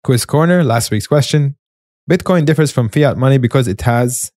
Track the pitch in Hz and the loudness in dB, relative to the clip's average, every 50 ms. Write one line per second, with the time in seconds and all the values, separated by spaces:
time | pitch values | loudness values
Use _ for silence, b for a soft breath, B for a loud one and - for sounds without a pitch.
0 | - - 127 117 - - - 147 160 170 180 180 165 120 113 117 - - 107 107 | 0 0 0 0 0 -2 0 0 2 2 2 2 2 0 0 -2 -2 -2 -4 -6
1 | - - 147 147 135 - - 151 143 139 143 _ _ _ _ _ _ _ _ _ | -2 0 0 0 0 2 0 0 0 -2 -4 _ _ _ _ _ _ _ _ _
2 | _ - 170 180 - - 185 175 151 147 160 156 156 139 - 131 117 104 - 147 | _ -2 -2 -2 0 0 0 2 2 2 2 2 0 0 0 -2 -2 0 0 0
3 | 147 135 - - 127 131 135 135 123 117 - 135 123 107 98 - - 123 117 120 | 0 2 0 0 2 2 2 2 2 0 0 0 0 0 -4 -4 -2 -2 0 0
4 | 123 123 123 - - - _ | 0 -2 -4 -6 -10 -12 _